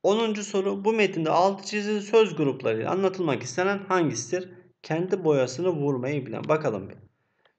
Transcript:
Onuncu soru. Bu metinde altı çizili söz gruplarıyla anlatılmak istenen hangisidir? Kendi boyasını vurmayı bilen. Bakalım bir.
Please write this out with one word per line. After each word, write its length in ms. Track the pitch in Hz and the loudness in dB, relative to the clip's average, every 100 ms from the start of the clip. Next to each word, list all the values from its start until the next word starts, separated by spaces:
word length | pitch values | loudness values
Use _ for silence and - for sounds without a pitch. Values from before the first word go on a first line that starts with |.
Onuncu 420 | 185 214 226 208 | 2 2 0 -2
soru. 400 | 208 196 196 196 | -4 -2 -2 0
Bu 80 | 202 | 0
metinde 380 | 226 196 165 156 | 2 2 2 2
altı 340 | 160 190 202 | 4 4 2
çizili 360 | - 208 208 208 | -6 -4 -2 -4
söz 360 | 202 226 214 156 | 2 4 4 2
gruplarıyla 540 | 143 131 117 110 - | 0 0 -2 -2 -2
anlatılmak 520 | 180 190 190 165 120 | 0 0 0 0 0
istenen 360 | 117 - 190 196 | -4 -2 0 -2
hangisidir? 720 | 196 185 156 110 - 185 180 - - _ | 0 2 2 -2 -4 -6 -6 -18 -20 _
Kendi 420 | - 160 185 196 | -6 -4 -2 0
boyasını 440 | 160 143 123 - 180 | 2 2 2 0 -2
vurmayı 580 | 165 143 131 127 147 123 | 0 -2 -2 -4 -4 -6
bilen. 180 | 110 110 | -8 0
Bakalım 400 | 156 151 104 95 | 0 0 -4 -8
bir. 80 | - - _ _ _ _ | -16 -20 _ _ _ _